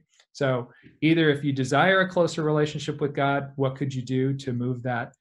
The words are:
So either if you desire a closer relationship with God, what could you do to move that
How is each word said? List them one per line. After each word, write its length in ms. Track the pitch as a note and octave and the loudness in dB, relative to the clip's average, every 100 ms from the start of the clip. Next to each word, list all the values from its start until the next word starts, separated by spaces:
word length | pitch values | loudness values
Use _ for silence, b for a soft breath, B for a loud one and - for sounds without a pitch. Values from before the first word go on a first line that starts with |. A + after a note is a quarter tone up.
| _ b b | _ b b
So 360 | - C#3 B2+ A#2+ B B B | -2 0 0 -4 B B B
either 280 | D3+ E3 D#3 | 2 4 4
if 160 | C#3 C#3+ | 2 0
you 80 | |
desire 480 | C3+ C3 C#3+ F3+ F#3+ | 0 0 2 4 4
a 80 | F#3 | 2
closer 340 | F#3 E3 E3+ | 2 0 0
relationship 560 | D3+ D3+ D3+ D3+ D3+ D3 | 0 2 0 -2 -8 -4
with 140 | C#3+ | -4
God, 380 | C#3 C#3 C#3 C3+ - | 0 0 0 -4 -4
what 200 | C3 C3+ | -4 -2
could 180 | C3+ | -4
you 80 | B2+ | -4
do 320 | B2 C3 C3+ | -4 -2 0
to 180 | C3+ C3+ | -2 -4
move 320 | A#2+ B2 B2 | -4 -4 -4
that 300 | B2 A#2+ C3 - | -4 -6 -6 -14